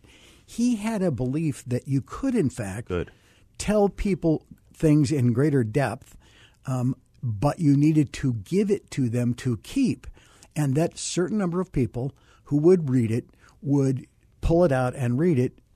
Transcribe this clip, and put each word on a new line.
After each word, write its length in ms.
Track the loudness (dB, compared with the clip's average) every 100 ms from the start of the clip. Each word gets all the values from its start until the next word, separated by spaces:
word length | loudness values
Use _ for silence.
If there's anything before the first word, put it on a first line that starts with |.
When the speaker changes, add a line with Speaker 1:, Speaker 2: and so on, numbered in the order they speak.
| -16 -20 -20 -20 -12
Speaker 1:
He 300 | -2 -2 -2
had 260 | -4 -2
a 80 | -2
belief 540 | -2 -2 -2 -4 -4 -6
that 200 | -6 -2
you 120 | -4
could, 340 | -4 -6 -2
in 140 | 0 0
fact, 380 | -4 -8 -10 -6
Speaker 2:
Good. 220 | -4 -6 -12 _ _ _ -8
Speaker 1:
tell 300 | -2 2 2
people 580 | 0 -2 0 0 -2 -4 -20 _
things 400 | -2 2 4 4
in 200 | 2 2
greater 300 | 2 2 2
depth, 540 | 0 0 -2 -4 -14 -20 _ _ -20 _ -8
um, 300 | -4 -4 -4 _ _
but 380 | -8 -2 -2 2
you 160 | 2 4
needed 360 | 4 4 0
to 180 | -2 -4
give 340 | -4 -2 -2 0
it 200 | -2 -2
to 160 | -4 -2
them 240 | 0 -2
to 240 | -2 -4 -4
keep, 500 | -4 -2 0 -2 -10 -20 -20 _ -8 -2
and 180 | 0
that 240 | 0 -2 -4
certain 400 | -6 -4 -2 -2
number 220 | -2 -4
of 100 | -4
people 420 | -2 -2 -4 -8 -10 _ _
who 120 | -4 2
would 340 | 6 4 4
read 220 | 0 2
it 180 | -2 -4 _ _ _
would 440 | -2 0 2 -2 -6 _ _ _
pull 240 | 0 4
it 80 | 4
out 200 | 2 -2 -2
and 240 | -2 0
read 180 | 0 2
it 180 | 0 -6 _